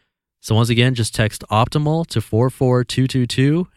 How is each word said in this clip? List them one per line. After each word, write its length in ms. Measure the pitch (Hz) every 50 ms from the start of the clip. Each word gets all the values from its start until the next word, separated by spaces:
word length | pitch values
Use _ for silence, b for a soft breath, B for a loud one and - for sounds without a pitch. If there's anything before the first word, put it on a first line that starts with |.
| _ _ _ _ _ _ _ _
So 120 | - - 107
once 160 | 107 117 113
again, 240 | 120 113 120 127 131
just 220 | 117 113 - -
text 280 | - 113 107 - - - -
optimal 560 | 104 107 117 - - 151 147 147 156 165 165 -
to 140 | - 117
four 300 | 107 - - 110 120 131
four 320 | - - 139 127 123 123 123
two 240 | - - - 127 131
two 180 | - 131 123
two 420 | 117 - - 135 143 151 170 180 - _